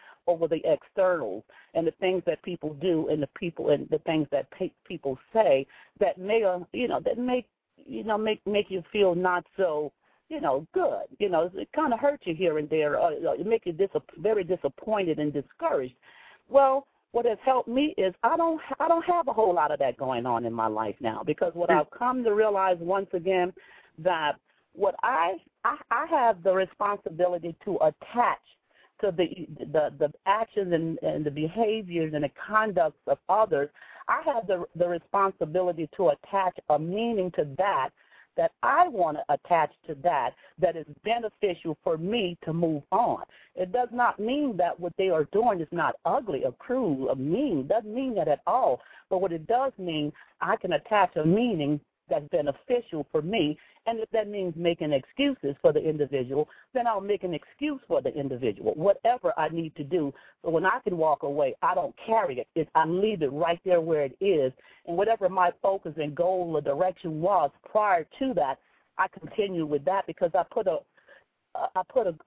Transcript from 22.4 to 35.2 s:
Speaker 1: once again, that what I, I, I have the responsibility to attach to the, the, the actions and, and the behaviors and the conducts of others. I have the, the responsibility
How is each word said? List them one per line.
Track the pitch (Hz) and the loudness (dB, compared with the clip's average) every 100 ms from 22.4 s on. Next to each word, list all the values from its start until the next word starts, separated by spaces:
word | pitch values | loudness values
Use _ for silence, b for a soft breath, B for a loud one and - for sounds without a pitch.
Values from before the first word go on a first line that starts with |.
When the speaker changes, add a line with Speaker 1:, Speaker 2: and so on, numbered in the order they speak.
| 220 196 190 175 | 2 2 0 0
Speaker 1:
once | 170 196 196 | 0 -2 -2
again, | 185 170 185 180 - B B B - | -4 0 0 0 -4 B B B -4
that | 170 165 151 - _ _ _ | -2 0 -2 -4 _ _ _
what | - 190 - | -2 -2 0
I, | 226 311 339 349 _ _ | 0 2 0 -2 _ _
I, | - 294 - | -4 -4 -4
I | 233 330 | -4 0
have | 320 233 185 | 4 4 4
the | 180 | 2
responsibility | 185 185 - 202 202 185 160 180 175 170 165 | 2 0 -2 -4 -2 -6 0 0 0 -6 -8
to | - 175 | -6 2
attach | 156 - - 240 214 147 _ _ b b b _ | 2 0 -6 0 0 0 _ _ b b b _
to | 202 | -2
the, | 170 175 185 160 151 160 | 0 -2 -4 -14 -12 -4
the, | 156 147 143 | -2 -2 0
the | 151 - 190 | -2 -2 -2
actions | 208 226 214 185 | 0 0 -4 0
and, | 165 165 160 | 0 -2 -2
and | 156 151 | -4 -2
the | 151 | -4
behaviors | 143 156 202 220 220 185 170 160 | -4 -4 0 0 0 -4 -4 -2
and | 151 | -2
the | 147 - - | -4 -6 0
conducts | 214 220 175 156 - - | 0 2 2 0 0 -4
of | 139 - | -4 2
others. | 196 214 143 147 B B B B | 2 4 2 -2 B B B B
I | 247 330 | -2 0
have | 240 190 | -2 -2
the, | 180 170 | -4 -4
the | 165 175 | -2 0
responsibility | 175 - 202 | 0 -2 0